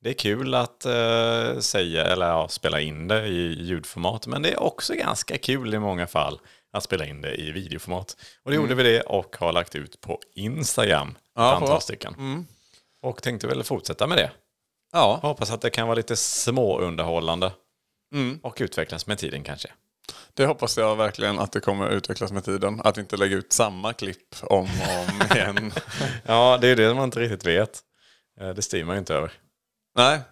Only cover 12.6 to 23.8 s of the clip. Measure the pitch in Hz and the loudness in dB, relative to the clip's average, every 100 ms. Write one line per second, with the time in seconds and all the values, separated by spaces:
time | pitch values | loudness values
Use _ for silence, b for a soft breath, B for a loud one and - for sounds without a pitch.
12.6 | b b b _ 131 120 - 117 117 135 | b b b _ -8 -4 -4 -4 -2 -4
13.6 | - 127 - - 143 175 87 - _ _ | -2 -4 -4 -4 0 2 0 -4 _ _
14.6 | _ _ _ 170 117 127 147 147 107 113 | _ _ _ 4 4 4 0 -2 -4 -2
15.6 | - - 113 113 110 117 - - - 127 | -2 0 0 0 0 -2 -2 -2 0 2
16.6 | 113 - 90 82 82 82 82 85 110 92 | 2 2 0 -2 -2 0 0 0 -2 -4
17.6 | _ _ _ _ _ 147 127 147 127 - | _ _ _ _ _ -4 -4 -4 -10 -6
18.6 | 110 - 80 82 - 104 78 67 71 71 | -4 -4 -6 -6 -6 -6 -6 -8 -10 -12
19.6 | - - _ _ - B B - 139 156 | -12 -16 _ _ -20 B B 0 2 2
20.6 | 117 - 110 107 107 101 107 101 101 - | -2 2 2 2 0 0 -2 0 -2 -2
21.6 | - 98 98 101 - - 104 98 95 98 | -2 0 0 -2 -2 -6 -4 -4 -4 -2
22.6 | 98 107 110 104 98 98 98 98 - - | -2 0 0 0 -4 0 2 2 0 2
23.6 | 113 92 | 2 0